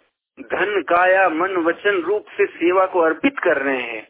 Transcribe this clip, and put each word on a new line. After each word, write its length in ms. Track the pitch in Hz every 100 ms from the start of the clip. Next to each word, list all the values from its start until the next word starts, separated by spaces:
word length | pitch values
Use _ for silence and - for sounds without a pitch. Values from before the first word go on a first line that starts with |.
| _ _ _ -
धन, 420 | 120 131 190 202 165
काया, 400 | 170 185 185 185
मन, 280 | 160 185 185
वचन 440 | 165 165 208 190
रूप 240 | 160 208 -
से 160 | - 196
सेवा 400 | - 170 185 185
को 140 | 185
अर्पित 360 | 160 156 277 277
कर 180 | 175 147
रहे 200 | 135 131
हैं। 260 | 117 113